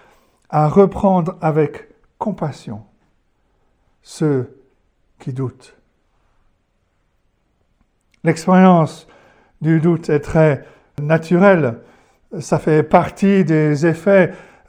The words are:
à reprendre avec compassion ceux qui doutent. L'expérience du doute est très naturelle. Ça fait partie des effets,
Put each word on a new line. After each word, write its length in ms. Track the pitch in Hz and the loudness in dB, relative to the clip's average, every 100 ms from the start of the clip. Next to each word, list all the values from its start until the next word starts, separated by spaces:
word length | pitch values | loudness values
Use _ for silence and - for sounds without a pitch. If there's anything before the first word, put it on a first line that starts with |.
| _ _ _ _ _ | _ _ _ _ _
à 180 | 151 151 | -2 0
reprendre 680 | 196 196 - 196 185 165 180 | 2 2 0 0 0 -2 -4
avec 480 | 165 151 147 - - _ _ _ | -2 -2 -2 -6 -20 _ _ _
compassion 640 | 214 190 160 - - 104 - _ _ _ _ _ _ _ _ _ _ _ | -10 -8 -10 -10 -16 -16 -18 _ _ _ _ _ _ _ _ _ _ _
ceux 540 | _ - 160 135 120 - _ _ _ _ _ _ | _ -6 -2 -2 -6 -16 _ _ _ _ _ _
qui 140 | - | -12
doutent. 420 | 131 131 - _ _ _ _ _ _ _ _ _ _ _ _ _ _ _ _ _ _ _ _ _ _ _ _ _ _ | -8 -10 -10 _ _ _ _ _ _ _ _ _ _ _ _ _ _ _ _ _ _ _ _ _ _ _ _ _ _
L'expérience 840 | 165 165 - 185 190 175 147 - _ _ _ _ _ _ | -4 -4 0 4 6 4 0 -6 _ _ _ _ _ _
du 180 | 151 160 | -2 0
doute 300 | 165 160 - | 0 -2 -2
est 120 | 147 | -4
très 440 | - 165 156 131 - _ _ - | -2 0 2 0 -8 _ _ -10
naturelle. 800 | 147 160 165 175 202 180 131 117 - _ _ _ _ 175 | -2 -2 0 2 4 4 0 -6 -18 _ _ _ _ -16
Ça 200 | 131 156 | -4 -4
fait 240 | - 156 | 0 0
partie 600 | 156 180 - - 196 196 | 2 2 0 -2 0 2
des 420 | 165 156 151 147 165 | 2 0 0 0 -2
effets, 480 | 160 202 196 170 - - _ | -2 2 2 2 -4 -20 _